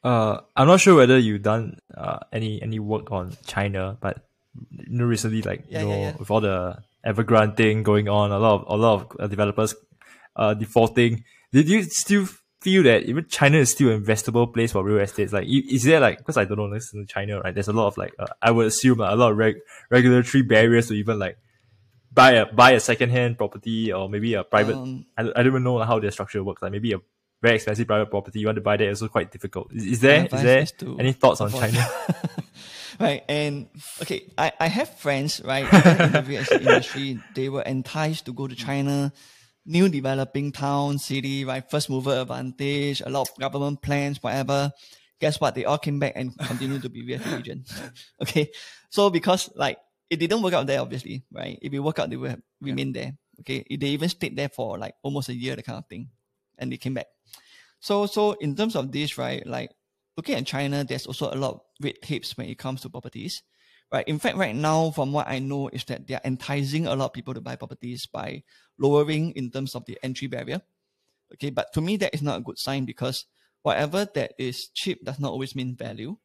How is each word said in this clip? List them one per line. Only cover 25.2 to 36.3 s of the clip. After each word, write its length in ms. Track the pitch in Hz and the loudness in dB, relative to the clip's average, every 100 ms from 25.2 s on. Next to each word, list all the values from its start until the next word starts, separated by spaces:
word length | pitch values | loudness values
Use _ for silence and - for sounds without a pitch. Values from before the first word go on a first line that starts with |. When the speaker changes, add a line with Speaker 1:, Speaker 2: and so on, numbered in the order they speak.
Speaker 1:
don't, 80 | 113 - | -2 4
I 60 | |
don't 100 | 123 | 4
even 120 | 131 | 4
know 140 | 123 123 | 0 0
how 180 | 113 113 | 2 0
their 120 | 104 | 0
structure 300 | - 98 104 | -4 -8 -6
works. 200 | 98 90 | -6 -6
Like, 100 | 92 | -8
maybe 200 | 104 113 | -4 -4
a 80 | 95 _ _ _ _ | -4 _ _ _ _
very 140 | 117 | 2
expensive 320 | 110 - 107 117 | 2 0 -4 0
private 240 | 107 104 | 0 2
property, 300 | 101 98 107 | -4 -6 -4
you 60 | 107 | -2
want 100 | 107 | -2
to 60 | |
buy 140 | 101 104 | 0 2
that, 120 | 104 | 0
it's 120 | 101 | -2
also 120 | 110 | -2
quite 180 | 113 87 | -2 -4
difficult. 420 | - 98 92 - | -10 -10 -10 -10
Is, 120 | 110 101 | -8 -2
is 160 | 117 | 4
Speaker 2:
My 60 | 131 | 6
Speaker 1:
there, 100 | 147 | 6
is 60 | |
Speaker 2:
advice 180 | 175 131 | 4 2
Speaker 1:
there 160 | 127 131 | 6 6
Speaker 2:
is 140 | 156 | 4
to 260 | - - 127 | -6 -12 -2
Speaker 1:
any 140 | 127 | -2
thoughts 280 | 131 131 85 | 4 4 4
on 60 | 104 | -2
Speaker 2:
avoid 260 | 127 113 | -2 0
Speaker 1:
China? 140 | 117 120 | 0 -2
Speaker 2:
<laughs> 60 | - - - - - - - - - - - | -4 -6 -4 -4 -10 -14 -20 -20 -18 -18 -4
Right, 240 | 233 143 - | -2 -2 -4
and, 400 | 147 151 143 147 - - - | -2 -2 -4 -10 -18 -20 -14
okay, 240 | - 151 - - | -8 -8 -8 -4
I, 140 | 156 - | -4 0
I 80 | 160 | -2
have 320 | 220 311 - | -2 -4 -6
friends, 420 | 151 135 147 - | -4 -2 -4 -6
right, 180 | - 135 | -4 -4
in 500 | 135 196 175 165 165 | 6 8 8 6 4
the 120 | 151 | 2
real 140 | 131 | 0